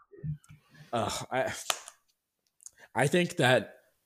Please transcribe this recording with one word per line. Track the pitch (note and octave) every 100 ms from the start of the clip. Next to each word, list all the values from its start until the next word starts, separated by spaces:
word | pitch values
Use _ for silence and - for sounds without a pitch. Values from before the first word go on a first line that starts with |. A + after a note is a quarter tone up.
| _ - D3+ D3+ _ - _ - -
uh, | A#2 G#2 - A#2+
I, | B2+ - - - - - _ _ _ _ _ _ _ - _ -
I | G#2+ C#3+
think | F3 F3 -
that | B2+ B2+ G2 - _ _